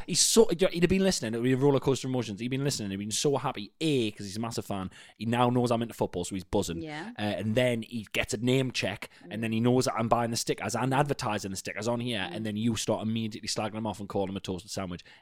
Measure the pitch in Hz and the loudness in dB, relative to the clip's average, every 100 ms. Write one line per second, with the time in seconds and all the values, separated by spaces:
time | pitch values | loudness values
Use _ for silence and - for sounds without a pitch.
0 | - 175 - 226 220 180 185 170 170 190 | 4 2 4 6 6 6 2 4 4 4
1 | 190 - 110 117 123 131 143 135 139 127 | 4 2 -2 0 2 4 4 4 2 0
2 | 131 127 113 98 120 131 143 131 104 98 | 0 -2 -4 -4 -4 -2 -2 -2 -4 -6
3 | 107 - 151 135 135 120 101 - 160 139 | -4 0 2 2 0 -6 -10 -4 0 2
4 | 110 - 101 101 117 113 - 101 95 - | 0 -2 -10 -6 -4 -4 -4 -4 -4 -8
5 | - - 110 120 123 123 120 117 117 - | -20 -8 0 4 4 4 4 2 0 -2
6 | 104 90 87 98 87 104 87 82 80 151 | -2 -2 -4 -6 0 0 0 -4 -6 -8
7 | 202 - 104 85 107 113 127 120 110 113 | -10 -6 -4 -2 0 2 2 0 -4 -10
8 | 98 117 113 113 120 131 131 - - 104 | -6 -4 -2 0 2 2 2 -2 -4 -4
9 | - - 87 107 113 113 120 127 123 110 | -12 -16 -10 -6 0 2 4 4 2 0
10 | 113 113 117 117 - 143 - 113 131 131 | 2 4 2 -2 -2 -2 -2 -2 0 2
11 | 143 - 123 104 98 95 - 92 110 120 | 2 0 -2 -2 -4 -8 -8 -4 -2 -2
12 | 123 110 95 - 110 104 117 107 - 101 | -2 -4 -4 -4 -4 0 0 0 0 0
13 | 107 113 110 107 - - 110 110 110 101 | 0 -2 -2 -6 -6 -4 -4 -2 -4 -4
14 | 101 101 95 98 - 92 - - 95 90 | -4 -2 -2 -4 -6 -6 -6 -8 -6 -8
15 | - - | -12 -20